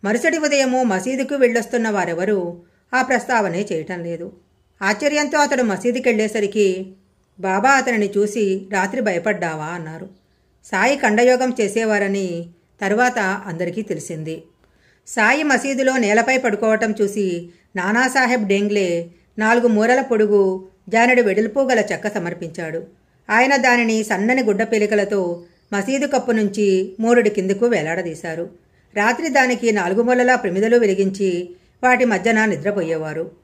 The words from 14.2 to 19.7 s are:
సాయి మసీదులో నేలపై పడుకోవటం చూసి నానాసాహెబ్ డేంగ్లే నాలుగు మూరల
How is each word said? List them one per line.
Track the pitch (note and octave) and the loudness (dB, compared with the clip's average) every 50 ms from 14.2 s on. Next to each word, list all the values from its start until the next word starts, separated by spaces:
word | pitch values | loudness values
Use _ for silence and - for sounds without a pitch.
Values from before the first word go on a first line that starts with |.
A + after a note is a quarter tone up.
| D#3+ D#3 D#3+ D#3+ - _ _ _ _ _ _ _ _ _ _ _ _ - | -8 -10 -10 -12 -12 _ _ _ _ _ _ _ _ _ _ _ _ -10
సాయి | - A#3+ G#3+ A3 C4 D4 D#4 | -2 0 2 2 4 2 2
మసీదులో | D4+ C4+ B3+ C4+ C#4 C#4 B3+ C4+ C4 - C4 | 2 0 0 0 -2 -2 2 2 2 2 2
నేలపై | A#3 G3 G#3 A3+ A3+ A#3+ C4 B3+ | 2 2 4 2 4 2 2 2
పడుకోవటం | B3+ A#3+ G#3 G3+ - A3 A3 G#3+ A3+ A3 G#3+ - | 2 0 -2 0 2 2 2 2 0 -2 0 0
చూసి | G#3 G3 G3+ G#3+ G3+ F#3 F3 E3+ E3+ F3 - _ _ _ _ | -2 -2 0 -2 -2 -2 -2 -6 -8 -12 -20 _ _ _ _
నానాసాహెబ్ | G3 F3+ F#3+ G#3+ A#3+ B3+ B3+ B3+ C#4 B3+ A#3+ B3 B3 G#3+ F#3+ | -4 -2 0 0 2 0 2 2 2 2 2 2 0 0 0
డేంగ్లే | G3 G3 G3+ G#3 G#3 G3+ G3 F3 E3+ E3+ E3+ E3+ - _ _ _ _ - | 0 0 0 0 0 0 0 0 0 -2 -4 -8 -14 _ _ _ _ -2
నాలుగు | G#3+ G#3+ A#3+ A#3+ A#3+ | 0 2 2 4 4
మూరల | A#3+ | 2